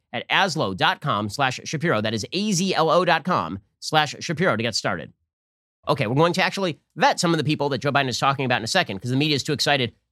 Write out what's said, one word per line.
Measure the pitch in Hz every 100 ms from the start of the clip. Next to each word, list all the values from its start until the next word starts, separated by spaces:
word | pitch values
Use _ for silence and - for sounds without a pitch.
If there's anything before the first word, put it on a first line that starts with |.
| _
at | 120 -
aslo | 151 190 151 113 95
dot | 156 190
com | 151 104 107
slash | - 135 127
Shapiro. | - 156 170 117
That | 110
is | 113 98
A | 165 214
Z | 180 190 -
L | 160
O | 156 180
dot | 165
com | 160 165 82 95 - _
slash | - 156 151 -
Shapiro | - 147 180 110
to |
get | 117 107
started. | 131 92 67 _ _ _ _ _ _ _ -
Okay, | - 113
we're | 131
going | 165
to | 175
actually | 185 185 185 143 _ -
vet | 240 -
some | 175
of | 165
the |
people | 139 156 143
that | 135
Joe | 139
Biden | 135 135
is | 113
talking | 135 135 131
about | 123
in |
a | 107
second | 185 160 95
'cause | 123
the | 131
media | 156 143
is |
too | -
excited | 143 - 143 120 - _